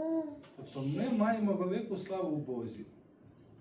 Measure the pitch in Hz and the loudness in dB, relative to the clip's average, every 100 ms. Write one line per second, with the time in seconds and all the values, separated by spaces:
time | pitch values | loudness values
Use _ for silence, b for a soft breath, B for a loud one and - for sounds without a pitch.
0 | 320 330 302 285 - - - 139 135 170 | 2 2 0 -6 -14 -14 -10 -4 -2 0
1 | 247 220 220 220 202 175 180 220 214 185 | 2 4 4 4 4 2 2 0 -2 -4
2 | - 185 180 151 127 120 110 104 - - | -2 -2 0 -2 -2 -2 -4 -8 -14 -16
3 | - - - - - - | -20 -20 -20 -20 -20 -20